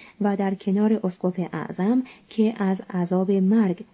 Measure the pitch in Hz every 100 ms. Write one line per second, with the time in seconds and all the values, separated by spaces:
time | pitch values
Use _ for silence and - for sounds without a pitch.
0 | - - 202 196 196 196 202 202 214 214
1 | 185 - 180 180 165 160 - - 196 254
2 | 254 - _ - 214 226 190 190 - 180
3 | 175 185 190 196 190 226 196 170 -